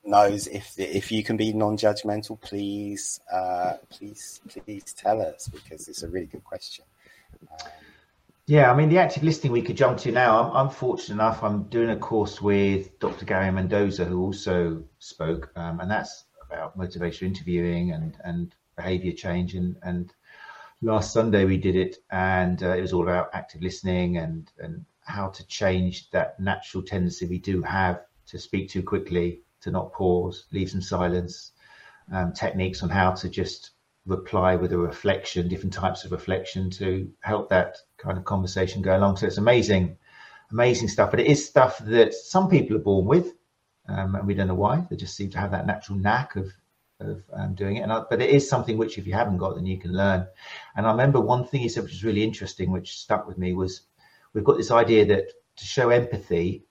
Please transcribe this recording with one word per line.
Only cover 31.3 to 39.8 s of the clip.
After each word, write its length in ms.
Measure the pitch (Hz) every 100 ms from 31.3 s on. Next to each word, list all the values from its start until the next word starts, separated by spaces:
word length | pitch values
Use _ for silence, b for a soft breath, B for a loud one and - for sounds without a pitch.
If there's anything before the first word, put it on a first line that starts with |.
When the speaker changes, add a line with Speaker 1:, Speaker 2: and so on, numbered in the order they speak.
| - - B B B B B -
Speaker 2:
um, 200 | 95 87
techniques 500 | - - 92 92 -
on 80 | 90
how 200 | 92 92
to 160 | - 87
just 400 | - 90 - - _ _ _ 95
reply 480 | 92 - 101 92 90
with 160 | 87
a 60 | 90
reflection, 720 | 85 - 98 95 - 90 87
different 240 | 87 95
types 320 | - 92 90
of 80 | 87
reflection 560 | 87 - 95 - 95 92
to 420 | 92 98 95 92 _
help 280 | 107 107 -
that 280 | 92 87 - _ _
kind 220 | 95 92
of 60 |
conversation 580 | - 98 90 95 90 101
go 140 | 95 95
along. 200 | 101 95
So 100 | 101
it's 120 | 98
amazing, 580 | 110 123 107 95